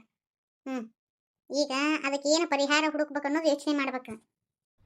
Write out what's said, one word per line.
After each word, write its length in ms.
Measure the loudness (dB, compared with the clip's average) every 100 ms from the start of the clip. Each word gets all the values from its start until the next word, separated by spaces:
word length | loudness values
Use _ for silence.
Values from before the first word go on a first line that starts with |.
| -14 _ _ _ _ _ -8
ಹ್ಮ್, 200 | -8 -10 _ _ _ _ _ -4 0
ಈಗ 140 | 0 0 0 0
ಅದಕ್ಕೆ 240 | -2 -2 2
ಏನು 220 | 2 4
ಪರಿಹಾರ 340 | 2 2 2 2
ಹುಡುಕ್ಬೇಕು 340 | 0 -2 -2 -2
ಅನ್ನೋದು 220 | 0 2
ಯೋಚನೆ 260 | 0 0
ಮಾಡ್ಬೇಕು. 560 | -2 -2 -6 -10 -18 _ _ _ _ _ _